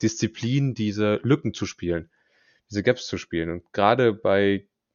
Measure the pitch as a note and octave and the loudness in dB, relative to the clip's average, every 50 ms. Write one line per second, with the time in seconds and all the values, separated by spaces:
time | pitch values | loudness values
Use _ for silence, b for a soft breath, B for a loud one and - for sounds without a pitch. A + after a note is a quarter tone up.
0 | - G#2+ - - - G#2+ - - - A#2 B2+ C#3 C#3 C3+ A#2+ A2+ A2 G#2+ G2 G#2 | -2 -2 -2 -2 -4 -4 -4 -4 -4 -2 0 0 0 0 -2 -2 -2 -2 0 0
1 | G#2+ G#2 G#2 G#2 - A#2 C#3 D3+ - A2 F#2+ - G#2+ F#2+ - - - E2+ E2+ E2+ | 0 2 0 2 2 2 2 2 0 -2 -6 -6 -6 -8 -8 -6 -4 -4 -2 -4
2 | D#2+ - _ _ _ _ _ _ _ _ _ _ _ - G2+ G#2 F#2+ A#2 B2+ - | -4 -8 _ _ _ _ _ _ _ _ _ _ _ -8 -6 -2 0 0 0 0
3 | - - - F2+ - - - E2 E2 E2+ E2 F2 - _ - - G2+ G2+ A#2 B2+ | -2 -8 -8 -10 -8 -6 -4 -4 -2 -4 -4 -8 -10 _ -2 2 4 4 4 4
4 | B2+ A#2 G#2 G2+ - G2+ G2 G2 G2+ G2 G2+ G2 G2 _ _ _ _ _ _ | 4 2 2 0 0 0 2 2 2 2 0 0 -4 _ _ _ _ _ _